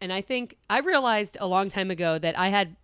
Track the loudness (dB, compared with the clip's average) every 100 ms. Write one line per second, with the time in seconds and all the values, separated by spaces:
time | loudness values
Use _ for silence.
0 | -6 -6 -4 -4 -6 -12 -2 0 2 2
1 | 4 2 0 -4 0 0 0 -2 -4 -2
2 | 0 0 0 0 2 2 0 -4